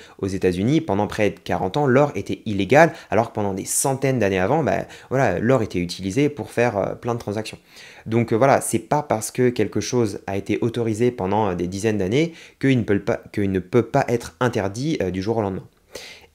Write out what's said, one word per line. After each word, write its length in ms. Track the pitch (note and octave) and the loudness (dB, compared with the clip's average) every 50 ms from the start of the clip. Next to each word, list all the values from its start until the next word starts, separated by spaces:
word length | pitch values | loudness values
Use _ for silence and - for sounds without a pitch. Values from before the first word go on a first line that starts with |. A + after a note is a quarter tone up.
| - - - - | -6 -18 -10 -6
aux 80 | - G2 | -6 -4
États-Unis, 520 | F#2+ F#2 - F#2 F2 F2 G2 A#2+ D3+ D#3+ | -2 0 0 0 2 2 2 2 2 0
pendant 280 | G#2+ - G2 G2 G#2 F#2 | 0 0 0 0 0 -2
près 240 | - - G#2+ G2+ | 0 0 0 0
de 80 | F2+ - | 0 -2
quarante 360 | - - F#2 F#2 F#2 F#2+ - | -6 -4 -4 -2 -2 -2 0
ans, 100 | D3 D3 | 0 2
l'or 280 | C3+ A#2+ C3+ D3 C#3 - | 4 6 6 4 4 0
était 280 | G#2 - - G2 - - | -4 -6 -6 -6 -6 -6
illégal, 480 | A2 G#2 F#2+ G2 F#2 B2 D3 E3+ D#3+ - - - - | -4 -2 -2 2 4 6 6 6 6 4 -2 -6 -2
alors 200 | G2 G#2 A2+ - | 2 2 2 0
que 60 | - | 0
pendant 180 | A2 G#2 G2+ F#2+ | -2 -2 -2 -2
des 120 | G2 G2 | -4 -6
centaines 540 | - - - - C#3 C3+ C3 C#3+ C3+ C3 B2 | -4 -2 -2 0 0 0 0 0 0 2 2
d'années 200 | G#2 G2 G2 F#2 | 2 2 2 2
avant, 240 | F#2 G2 C#3 E3 C#3+ | 2 2 2 2 2
bah, 220 | G2+ F#2+ F#2 - - - - - - | 0 0 -2 -2 -6 -12 -18 -8 -4
voilà, 280 | A#2+ C3 C3+ G#2+ F2 G2 | -2 0 2 2 0 0
l'or 240 | G2 A#2 C3+ B2+ A2 | 2 2 2 2 2
était 160 | - - F2+ | 0 -2 -4
utilisé 500 | F2 E2+ - - F#2 G2 F#2+ C3 D3 C#3+ | -4 -4 -6 -6 -6 -4 0 2 0 0
pour 200 | D3 - G#2+ G#2 | 0 -4 -10 -6
faire, 280 | - - A#2+ A#2+ G#2+ G2+ | -2 0 0 2 2 0
euh, 180 | G2 G#2 - | -2 -2 -4
plein 180 | - - A#2+ A#2 | -6 -6 -4 -4
de 60 | A#2+ | -4
transactions. 380 | - G#2 G2+ G#2+ A2 - - - _ _ - - - - - - - | -4 -6 -6 -6 -6 -8 -12 -16 _ _ -20 -20 -20 -20 -20 -16 -6
Donc, 260 | - A2+ A#2+ A#2 - | -2 0 0 2 2
euh, 60 | A#2 G#2+ | 2 4
voilà, 240 | C3 C#3 B2 F#2+ | 4 6 4 4
c'est 180 | - - - A2 | 2 0 -4 -4
pas 240 | - - C#3 D3 D3 | -2 -2 -2 -2 0
parce 280 | - A2+ A2 G#2 - | 0 -2 -2 -4 -4
que 180 | - - B2+ B2 | -2 0 0 0
quelque 320 | B2 - G#2+ G2+ - A2 | 2 0 -2 -2 -2 -4
chose 400 | G2 - B2+ B2 A#2 G2+ - - - - | -4 -2 0 0 0 0 -2 -6 -8 -6
a 100 | G2 G2+ | -6 -6
été 220 | - - G#2 - | -4 -2 -2 -2
autorisé 500 | A#2 A#2 A2+ A#2+ A#2 A2+ A2 G#2 A#2+ B2 | -2 -2 -2 -2 -2 -2 0 0 0 0
pendant, 380 | A#2+ - F#2+ F#2 G2+ G#2+ A2 G2 | 0 0 -2 0 0 0 0 0
euh, 60 | F2+ | 0
des 120 | F2 F2+ F2 | -2 -2 -4
dizaines 300 | F#2+ G2 G2+ A2 G#2+ G#2 | -4 -2 -2 -2 0 0
d'années 360 | F#2 F#2 A2+ C#3+ E3 E3+ E3+ - - - - - | 0 0 0 0 0 0 -4 -10 -20 -20 -8 -2
qu'il 180 | - C3+ C3+ B2 | 0 2 2 2
ne 60 | G#2 | 2
peut 160 | - G#2 G2 | 2 0 0
pas, 220 | - - A#2 - - - - | 0 0 -2 -4 -4 -6 -4
qu'il 180 | G#2+ G2+ G2 | -2 0 0
ne 80 | F#2+ F#2 | 0 -2
peut 240 | F2+ - - A#2+ A2 | 0 2 2 2 2
pas 220 | - - C#3 - - | 2 2 0 0 0
être 280 | A#2+ A#2 - - - - | 0 -2 -4 -6 -6 -2
interdit, 580 | B2+ A#2+ A#2 A2+ G2 G2 G2 A#2 C3+ D#3+ D3+ - | -2 0 0 0 -2 -4 -4 -4 -4 -4 -2 -2
euh, 100 | F#2+ F#2 | -2 -2
du 100 | F2+ F#2+ | -2 -2
jour 160 | F#2 A2 A2+ A2+ | -2 -2 -2 0
au 40 | |
lendemain. 260 | G#2 G2 F#2+ F2 - - _ _ _ _ - - - - - - - - | -2 -2 -4 -6 -10 -14 _ _ _ _ -18 -18 -18 -18 -20 -20 -20 -2